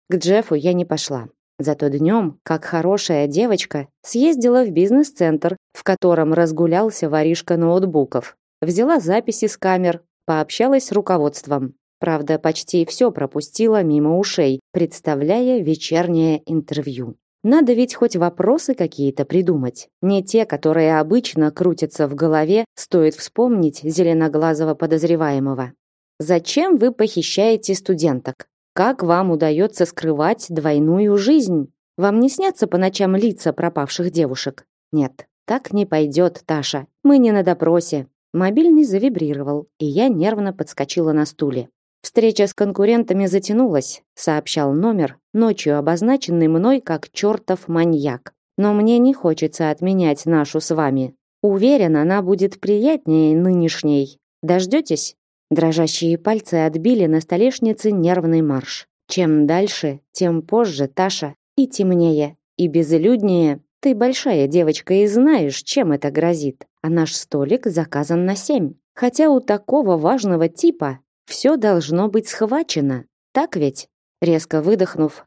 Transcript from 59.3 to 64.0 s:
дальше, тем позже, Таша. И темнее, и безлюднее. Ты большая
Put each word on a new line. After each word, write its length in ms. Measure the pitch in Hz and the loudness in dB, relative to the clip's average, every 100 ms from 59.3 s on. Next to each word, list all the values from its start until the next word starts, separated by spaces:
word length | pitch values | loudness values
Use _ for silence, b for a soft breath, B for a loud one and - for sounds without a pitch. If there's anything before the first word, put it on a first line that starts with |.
| 151 147 | 4 4
дальше, 540 | 170 202 - 156 139 _ | 2 0 -2 -6 -8 _
тем 300 | - 180 165 | -4 -2 -2
позже, 440 | 160 220 226 139 139 | 0 0 0 -2 -4
Таша. 480 | 160 190 190 147 143 _ - | -2 -4 -4 -10 -12 _ -2
И 100 | 262 | -2
темнее, 720 | - 190 175 170 151 147 156 _ - | 0 0 2 2 2 -2 -6 _ -4
и 120 | 175 | -2
безлюднее. 920 | 160 151 160 180 247 202 175 160 143 _ _ | 0 2 2 2 2 2 2 2 0 _ _
Ты 140 | 285 | -2
большая 520 | 226 | 2